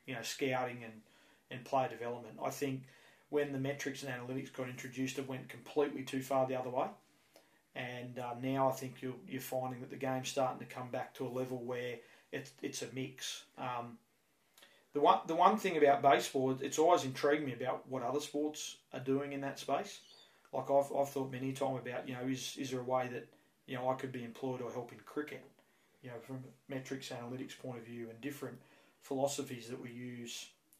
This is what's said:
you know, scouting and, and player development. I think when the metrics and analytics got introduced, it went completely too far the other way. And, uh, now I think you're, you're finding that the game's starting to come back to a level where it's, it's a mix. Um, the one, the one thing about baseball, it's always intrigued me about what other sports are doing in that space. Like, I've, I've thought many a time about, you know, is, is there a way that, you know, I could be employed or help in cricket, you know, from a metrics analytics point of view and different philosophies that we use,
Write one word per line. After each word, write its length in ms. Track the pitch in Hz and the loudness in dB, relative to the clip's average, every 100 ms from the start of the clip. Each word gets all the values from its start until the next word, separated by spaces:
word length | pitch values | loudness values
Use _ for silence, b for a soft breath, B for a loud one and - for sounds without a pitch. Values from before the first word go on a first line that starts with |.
| - | -10
you 80 | |
know, 80 | 120 | -6
scouting 600 | 113 - 135 127 123 120 | -6 0 2 2 0 -4
and, 160 | 113 110 - b b b b | -12 -14 -20 b b b b
and 140 | 127 | -12
player 240 | - 135 127 | 0 2 2
development. 500 | 110 120 120 117 - | -2 -6 -6 -8 -6
I 60 | 139 | -4
think 320 | 131 139 131 - b b b b | -2 -2 -2 -6 b b b b
when 220 | 147 143 | 0 2
the 60 | 135 | 0
metrics 440 | 135 139 139 135 | -2 -2 -4 -6
and 100 | 139 | -6
analytics 400 | 123 123 131 131 | -6 -4 -6 -6
got 160 | - 127 | -6 -6
introduced, 500 | 127 131 131 131 139 | -6 -8 -4 -4 -2
it 100 | 131 | -4
went 200 | 131 - | -6 -8
completely 540 | - - 151 143 135 | -14 -4 2 2 0
too 200 | 131 135 | -6 -4
far 240 | 131 135 131 | 2 4 4
the 120 | 127 | 2
other 120 | 127 | -2
way. 180 | 127 185 - b b b b b b b | 0 -2 -4 b b b b b b b
And, 440 | 139 127 123 123 123 | -8 -6 -6 -8 -6
uh, 160 | 123 120 | -6 -4
now 260 | 131 135 135 | 0 4 4
I 40 | |
think 280 | 127 131 - | 2 -4 -6
you're, 120 | 131 127 - | -8 -8 -8
you're 120 | 131 | -8
finding 400 | - 131 127 123 | -4 -2 -2 -6
that 100 | 127 | -10
the 60 | 135 | -4
game's 320 | 131 131 127 | -2 0 0
starting 300 | - 127 127 | 2 2 0
to 160 | 120 | -8
come 160 | 131 123 | -8 -6
back 240 | 127 - | -6 -6
to 120 | - 127 | -6 -4
a 20 | |
level 300 | 127 127 127 | -2 -2 -4
where 380 | 120 123 123 117 B B B | -4 -4 -4 -6 B B B
it's, 180 | 143 135 - | -8 -8 -8
it's 220 | 147 - | -6 -6
a 60 | 117 | -6
mix. 520 | 127 131 - - - - - | -6 -6 -6 -8 -8 -12 -8
Um, 420 | 131 120 120 117 _ _ _ _ _ b b b b | -6 -4 -6 -12 _ _ _ _ _ b b b b
the 60 | 143 | 6
one, 180 | 160 190 165 | 8 8 6
the 80 | |
one 220 | 165 185 214 | 8 8 8
thing 180 | 190 160 | 4 8
about 260 | 139 139 | 8 10
baseball, 540 | 139 175 - 139 131 131 | 10 8 6 2 2 2
it's 180 | 135 151 | 0 6
always 260 | 160 170 | 8 8
intrigued 400 | 131 131 147 156 | 4 2 4 4
me 80 | 139 | 2
about 340 | 117 127 - - | -4 -4 -4 -4
what 140 | 127 | -4
other 180 | 120 143 | 0 -2
sports 560 | - 147 151 151 - - _ | -2 -2 -2 -4 -10 -12 _
are 80 | 131 | -6
doing 320 | 131 139 143 | 0 2 0
in 80 | 139 | -4
that 160 | 139 - | -6 -6
space. 420 | - 147 - - - B B B B | 0 0 0 -10 -18 B B B B
Like, 180 | 135 131 | -4 4
I've, 200 | 139 139 143 | 6 6 2
I've 140 | 139 | 2
thought 200 | 139 135 | 0 -2
many 200 | 127 135 | -2 -2
a 40 | |
time 220 | 131 135 127 | 0 0 0
about, 320 | 123 123 - | -4 -6 -6
you 60 | |
know, 80 | 123 131 | -4 -2
is, 300 | 131 - - | -2 -2 -6
is 120 | 131 | -4
there 100 | 127 | -4
a 40 | |
way 220 | 123 127 127 | 2 2 2
that, 160 | 120 - b b b - | -4 -10 b b b -8
you 100 | 127 | -2
know, 120 | 127 | 0
I 40 | |
could 180 | 131 131 | 0 -2
be 120 | 127 | -6
employed 380 | 117 - 131 123 | -8 -6 -4 -4
or 100 | 117 | -4
help 200 | 117 120 | -6 -8
in 60 | 104 | -12
cricket, 440 | - 151 147 127 - _ b b b b | -8 -6 -6 -8 -14 _ b b b b
you 60 | 127 | -12
know, 80 | 117 | -12
from 140 | - 131 | -10 -12
a 380 | 127 - - | -12 -16 -8
metrics 360 | 135 131 131 - | -8 -6 -8 -6
analytics 480 | 123 120 131 - - | -8 -6 -6 -8 -10
point 180 | 131 120 | -10 -10
of 60 | |
view 240 | 113 120 113 | -10 -10 -10
and 100 | 113 | -8
different 360 | 135 143 127 - b b b b | -8 -6 -8 -10 b b b b
philosophies 640 | - 131 139 - 131 123 113 | -4 0 0 0 -6 -6 -8
that 120 | 135 | -10
we 100 | 127 | -10
use, 580 | 120 123 120 117 - - _ _ - | -10 -10 -8 -8 -10 -12 _ _ -14